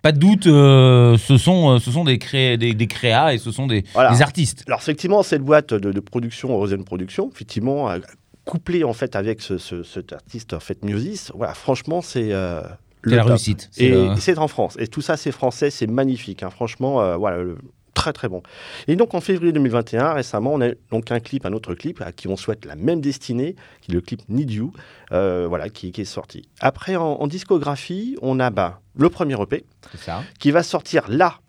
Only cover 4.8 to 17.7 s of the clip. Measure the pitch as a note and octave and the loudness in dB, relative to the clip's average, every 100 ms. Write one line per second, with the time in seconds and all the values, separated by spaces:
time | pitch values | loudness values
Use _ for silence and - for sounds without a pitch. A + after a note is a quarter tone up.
4.8 | - D3 F3 G3+ F#3 D#3 C3+ D3+ D3 G#2+ | -4 -4 2 2 2 -2 4 4 4 -2
5.8 | G2+ G2 G2 B2+ A#2 - B2+ A2+ G2+ G2 | -2 -4 -4 -6 -6 -8 -4 -2 0 -2
6.8 | F#2+ F#2 F#2+ - C4+ - A2+ - A#2+ C#3+ | -6 -8 -6 -6 -6 -8 -10 -6 -4 -2
7.8 | B2+ F2+ - _ _ _ - E3 - F3 | -4 -6 -10 _ _ _ -10 -8 -4 -2
8.8 | C#3+ A2+ B2+ G2+ G#2 A2 - F#2 - F2 | -2 -2 -6 -4 -4 -6 -6 -8 -8 -12
9.8 | E2+ F#2+ F2+ D2 _ A#2 A2+ E2 - F#2+ | -10 -14 -14 -18 _ -16 -10 -12 -10 -8
10.8 | G2+ G#2 C#3+ G#3+ - - G2+ - - - | -4 -4 -6 -10 -14 -8 -8 -6 -4 -4
11.8 | - E3+ E3 C3 A2 G2 F#2 E2+ E2 F#2 | -2 -6 -4 -4 -2 -2 -4 -6 -10 -16
12.8 | _ _ A#2 A#2 A2+ A2+ - G2 - - | _ _ 2 4 4 2 2 -4 -6 0
13.8 | B2+ B2+ F#2+ G2+ F#3 D#3+ D3+ - F#2+ - | 4 4 4 2 0 0 0 -2 -4 -4
14.8 | A2+ D3+ D3 D#3 D3+ - C3 - C#3+ - | -6 -6 -4 -4 -4 -2 -4 0 -4 -2
15.8 | A2 A#2+ C3+ B2+ - F#2 F#2 - A#2 - | -2 0 0 -2 -8 -12 -12 -8 -8 -4
16.8 | C3 C3+ G2 F2 G2+ F2 F2+ E2 - | -2 0 0 0 -2 -4 -6 -10 -16